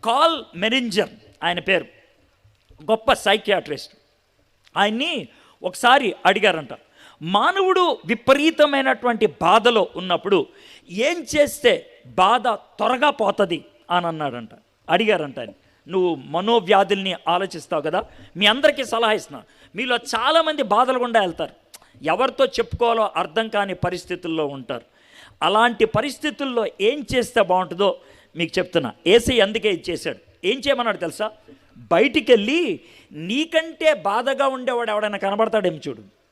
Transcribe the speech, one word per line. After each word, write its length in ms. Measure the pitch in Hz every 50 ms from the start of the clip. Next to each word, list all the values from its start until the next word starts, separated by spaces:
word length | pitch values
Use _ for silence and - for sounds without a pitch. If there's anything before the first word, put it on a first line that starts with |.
| -
కాల్ 380 | 226 233 269 311 330 330 285 - - -
మెరింజర్ 540 | 170 185 220 226 269 247 233 175 208 175 - - - - - _ _ 156
ఆయన 160 | 170 175 175
పేరు, 260 | 143 170 190 170 139 - _ _ _ _ _ _ _ _ _ _ _ _ _ _ _ _ - _ 156
గొప్ప 300 | 165 226 220 - - 240
సైకియాట్రిస్ట్. 800 | - - 202 196 220 - - 202 170 - - 147 131 - - _ _ _ _ _ _ _ _ _ _ _ _ _ _ _ _ _
ఆయన్ని 500 | - 196 208 214 233 277 339 339 254 - - _ _ _ _ _ _ -
ఒకసారి 520 | 180 - - - 233 254 277 262 202 - - -
అడిగారంట, 440 | 180 196 - 190 208 175 160 147 110 131 - _ _ _ _ - - - _
"మానవుడు 760 | 147 165 190 208 240 330 370 392 381 370 370 370 359 339 269 - -
విపరీతమైనటువంటి 1200 | 156 220 220 - - 269 277 294 320 320 - 302 294 285 269 269 262 262 247 247 247 233 220 -
బాధలో 600 | 254 - - 165 170 190 226 202 240 240 220 180 - -
ఉన్నప్పుడు 520 | 160 180 185 175 170 - 202 202 175 131 - _ - - - - - _ -
ఏం 360 | 175 196 233 294 349 349 285 - -
చేస్తే 540 | 302 294 - - - - 240 190 - - - - - _
బాధ 400 | 127 117 - 185 196 233 254 202
త్వరగా 640 | 247 - - - _ _ - 208 220 254 254 285 294
పోతది?" 560 | - - 220 196 196 - 202 175 175 147 - - _ _ _ -
అని 160 | 175 180 175
అన్నాడంట. 420 | 170 165 156 151 139 120 120 113 110 - - _ _ _ _ _ -
అడిగారంట 500 | 160 185 226 214 214 170 151 143 127 139
ఆయన, 100 | 120 107 - _ _ _ _ _ _
"నువ్వు 280 | - 175 190 180 180 165
మనోవ్యాధుల్ని 1000 | 139 127 135 147 170 190 214 233 233 190 170 214 196 202 180 202 196 190 190 180 - _
ఆలోచిస్తావు 540 | - 170 180 196 185 - 165 - - 175 156
కదా, 240 | 143 160 156 185 226 - - - - - _
మీ 80 | 165 202
అందరికీ 400 | 208 220 269 285 302 294 - 254
సలహా 260 | 226 - 226 233 220
ఇస్తున్నా, 320 | 214 185 - - 147 120 101 _ _ _ - _ _
మీలో 200 | 180 254 254 247
చాలామంది 680 | 233 240 - - 220 233 269 320 330 320 311 302 294 269
బాధలు 360 | 196 208 220 254 254 262 254
గుండా 200 | 247 240 233 226
వెళ్తారు, 320 | 196 180 165 - 160 143 - _ _ _ - - _ _ _ - 131
ఎవరితో 420 | 151 165 185 254 262 254 - 269
చెప్పుకోవాలో 680 | 262 - - 226 - - - 240 233 233 226 220 196 -
అర్థం 340 | 160 185 - 151 220 226 220
కాని 260 | 220 202 202 196 180
పరిస్థితుల్లో 680 | 185 - 180 180 175 - - 180 175 - 170 160 156 151
ఉంటారు. 360 | 143 139 135 127 - 135 117 - _ _ _ _ _ _ - - - _ _ 143
అలాంటి 420 | 165 196 214 233 240 233 - 226
పరిస్థితుల్లో 840 | 220 - 208 240 294 254 - - 302 - - 285 269 247 233 214 185 - _
ఏం 240 | 190 214 277 302 254 - 269
చేస్తే 260 | 247 226 - - 233
బాగుంటుందో 580 | 208 165 180 185 185 - 185 175 202 190 - - - - - _ _ _ _
మీకు 240 | 151 170 165 - 185
చెప్తున్నా." 340 | 175 180 - 175 143 117 - _ _
యేసయ్య 340 | 165 190 240 214 - 262 233
అందుకే 280 | 196 196 214 226 175 214
ఇది 220 | 196 165 - -
చేశాడు. 260 | 170 147 - 160 127 - _ _ _ _ -
ఏం 120 | 185 240 269
చేయమన్నాడు 380 | 220 277 269 240 240 226 196
తెలుసా? 340 | 175 175 165 - - 214 214 - _ _ - - _ _ _ _
"బయటికెళ్ళి 1040 | - 120 - - 170 233 277 220 214 214 262 247 220 202 220 285 339 359 262 170 135 - - - - - _
నీకంటే 840 | - 147 160 175 220 277 320 320 330 320 320 330 311 - 330 311 302
బాధగా 540 | - 156 196 202 226 254 262 269 262 277
ఉండేవాడు 440 | 269 262 254 254 247 254 240 233 220
ఎవడైనా 260 | 214 208 214 208 208
కనబడతాడేమో 640 | 196 196 196 196 208 220 226 226 214 190 180 175 151 -
చూడు 340 | 147 123 107 104 95 _ _ _ _